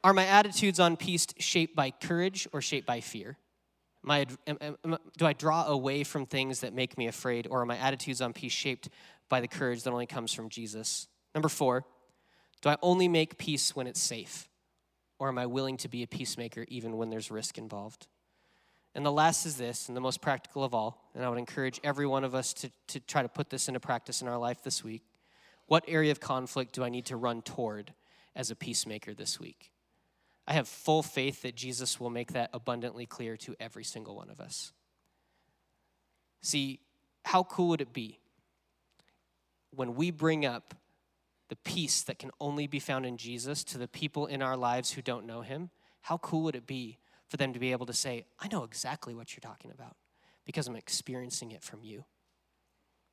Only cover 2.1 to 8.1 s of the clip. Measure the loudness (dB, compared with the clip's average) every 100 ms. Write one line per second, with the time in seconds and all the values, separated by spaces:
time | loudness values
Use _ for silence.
2.1 | 2 2 0 -4 -4 -2 -2 0 -2 -4
3.1 | -10 -10 -14 _ _ _ _ _ _ 2
4.1 | 2 2 -4 -6 -4 -6 -6 -2 -2 -4
5.1 | 4 4 6 4 4 4 4 4 0 0
6.1 | -2 -2 0 0 -2 -4 -2 -2 0 -4
7.1 | -2 0 0 0 0 0 2 2 0 -4